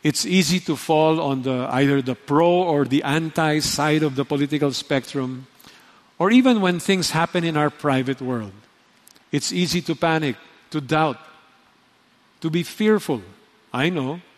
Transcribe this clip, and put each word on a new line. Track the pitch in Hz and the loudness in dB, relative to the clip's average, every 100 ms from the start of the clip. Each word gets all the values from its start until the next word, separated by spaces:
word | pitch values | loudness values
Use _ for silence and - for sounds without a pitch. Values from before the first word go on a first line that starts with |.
It's | 151 - - | 0 -2 0
easy | 185 151 180 - | 2 2 0 -2
to | |
fall | 147 - 156 156 160 | -4 0 2 4 2
on | 147 135 | 0 -2
the, | 131 127 131 | -2 -4 -2
either | 127 139 139 | 2 2 2
the | 127 120 | -2 -8
pro | - 143 170 | 0 2 4
or | 175 180 147 | 2 2 0
the | 123 139 | 2 0
anti | 135 151 160 - 156 151 | 0 -2 -2 -2 0 0
side | 147 - 151 151 | -2 -2 0 2
of | 151 135 | 0 -2
the | |
political | 135 147 143 151 143 | -4 -2 -2 0 -2
spectrum. | 127 - 139 - 143 127 127 131 _ - - - _ _ _ | -2 -2 -2 -2 -6 -6 -8 -16 _ -20 -20 -20 _ _ _
Or | 185 | 4
even | 247 262 226 | 6 6 4
when | 185 175 | 2 0
things | - 190 160 | 0 0 0
happen | 160 165 180 | 0 0 0
in | 170 151 | 0 0
our | 147 | 0
private | - 147 131 127 131 | 0 0 0 0 -4
world, | 127 120 104 98 _ _ _ _ _ _ _ | -4 -6 -8 -16 _ _ _ _ _ _ _
it's | 143 - | -6 -4
easy | 180 170 180 | -2 -2 -2
to | - | -4
panic, | 156 170 160 151 113 - _ _ | -2 0 0 -2 -6 -14 _ _
to | 156 | -8
doubt, | 131 156 156 123 - - _ _ _ _ _ _ _ _ _ _ | -2 0 0 -4 -16 -20 _ _ _ _ _ _ _ _ _ _
to | 160 | -4
be | 170 | -4
fearful. | - - 214 214 - 123 92 - _ _ _ | -6 -2 2 2 0 -6 -8 -20 _ _ _
I | 123 160 | -2 0
know. | 175 131 170 - | -2 -6 -8 -16